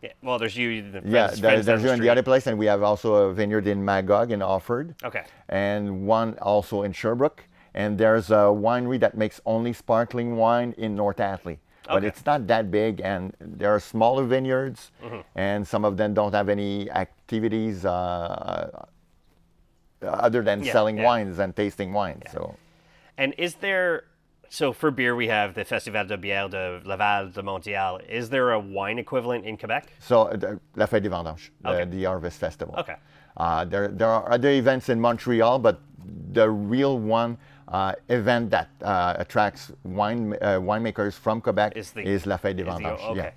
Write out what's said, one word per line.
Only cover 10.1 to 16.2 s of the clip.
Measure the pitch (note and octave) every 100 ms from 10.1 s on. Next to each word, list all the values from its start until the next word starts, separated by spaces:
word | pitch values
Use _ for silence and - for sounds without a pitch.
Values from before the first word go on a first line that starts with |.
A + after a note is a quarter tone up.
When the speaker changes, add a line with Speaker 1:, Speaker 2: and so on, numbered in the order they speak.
| B2 A#2+ A#2
Speaker 2:
wine | A2+ A#2+ A#2+ A2+
in | A2 G#2
North | G2+ G2
Atlee. | G2+ F#2+ F2 D2+ _ _ -
But | F3
Speaker 1:
Okay. | G2+
Speaker 2:
it's | - -
not | D3 G2+
that | A2+ G#2+
big, | G2+ A2 G2
and | F#2+ G2 F#2 -
there | D#2+ - -
are | G#2
smaller | - A2+ A2+ C3 C3
vineyards, | C3 C3 C3 C3+ A#2+ - _ A#2
Speaker 1:
Mm-hmm. | A2+ - -
Speaker 2:
and | G2 G#2 G2
some | G#2+ G#2
of | F#2+
them | G#2
don't | G2+